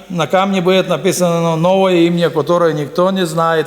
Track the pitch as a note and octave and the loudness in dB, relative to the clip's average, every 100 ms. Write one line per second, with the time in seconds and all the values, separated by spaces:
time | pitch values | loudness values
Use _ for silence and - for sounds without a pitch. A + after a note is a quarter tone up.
0 | - F3 D3 F#3+ G3 G3 F3+ F#3+ F3 E3 | -10 -6 0 0 0 0 2 0 0 -2
1 | F3+ F3 F3 E3+ E3 D#3+ E3+ F#3+ F#3+ F3+ | -2 0 0 0 0 0 2 2 2 2
2 | E3+ F3 E3 D#3 C#3+ F3 E3+ D3+ C#3+ - | 2 2 0 0 0 0 0 0 -4 -2
3 | F#3 F#3+ F3 D#3+ E3 E3 | 0 0 -2 -2 0 0